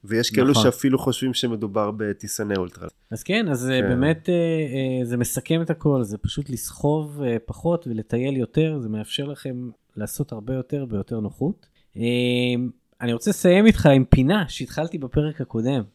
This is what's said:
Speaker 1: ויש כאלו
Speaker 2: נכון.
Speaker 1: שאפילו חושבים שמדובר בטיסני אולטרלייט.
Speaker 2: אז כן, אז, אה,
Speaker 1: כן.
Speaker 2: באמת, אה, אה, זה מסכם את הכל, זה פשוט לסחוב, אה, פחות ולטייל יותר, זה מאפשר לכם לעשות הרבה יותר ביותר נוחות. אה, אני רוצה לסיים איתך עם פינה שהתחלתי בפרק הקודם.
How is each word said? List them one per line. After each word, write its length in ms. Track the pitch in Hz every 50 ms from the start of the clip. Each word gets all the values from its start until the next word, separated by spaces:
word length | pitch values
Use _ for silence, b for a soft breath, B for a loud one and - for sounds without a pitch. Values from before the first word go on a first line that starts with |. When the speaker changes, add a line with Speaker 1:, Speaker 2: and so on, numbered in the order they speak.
| -
Speaker 1:
ויש 260 | 101 113 113 120 -
כאלו 220 | 110 120 127 135
Speaker 2:
נכון. 120 | 139 117 110
Speaker 1:
שאפילו 360 | 127 120 - - 135 131 131
חושבים 340 | - 131 120 - 135 131 123
שמדובר 580 | - - 120 117 107 113 104 98 113 104 101 107
בטיסני 580 | 107 110 104 98 _ - 101 - - 107 104 101
אולטרלייט. 360 | 95 90 90 - - 87 82 _ _ _ _
Speaker 2:
אז 120 | 113 - -
כן, 240 | - 185 226 226
אז, 220 | 170 139 120 127 131
אה, 120 | 131 127
Speaker 1:
כן. 80 | 107 98
Speaker 2:
באמת, 400 | 123 123 135 151 160 156 - -
אה, 40 | 175
אה, 720 | 170 170 165 165 160 156 135 127 135 135 131 131 127 123
זה 120 | 117 123
מסכם 440 | 120 120 - - 127 - - 160 165
את 80 | 170 160
הכל, 340 | 160 - - 147 139 131 120
זה 140 | 101 104
פשוט 320 | 104 - - - - 139 135
לסחוב, 720 | 127 113 - - - - - 143 151 156 151 147 147 147 139
אה, 120 | 123 117 113 -
פחות 420 | - 107 - - 170 170 165 -
ולטייל 500 | 123 117 110 104 _ - 117 127 139 139
יותר, 400 | 131 120 - - 156 156 160 156 143
זה 100 | 120 107
מאפשר 360 | 107 107 104 - - - 139
לכם 440 | 143 143 - - 139 127 123 123 120 107 _ _ _ _
לעשות 360 | 104 107 - - - 143 -
הרבה 220 | 120 110 104 117 131
יותר 320 | 131 123 _ 147 143 135
ביותר 340 | 120 107 101 95 - 120 113
נוחות. 480 | 107 98 - - 127 165 214 _ _ _ _ _ _ _ _
אה, 40 | 104 117 120 123 123 123 123 123 123 123 123 123 120 127 120 - _ _ _ _ _
אני 120 | 127 120 117
רוצה 160 | 117 - 208
לסיים 360 | 196 - - 180 180 196 214
איתך 200 | 226 214 - -
עם 200 | 151 139 135 127
פינה 400 | - - 135 127 143 196 214 175
שהתחלתי 500 | 123 - - 131 - - - 156 165 -
בפרק 440 | 165 135 123 - 151 147 156 147 -
הקודם. 420 | 131 _ - 113 113 127 139 127 104 101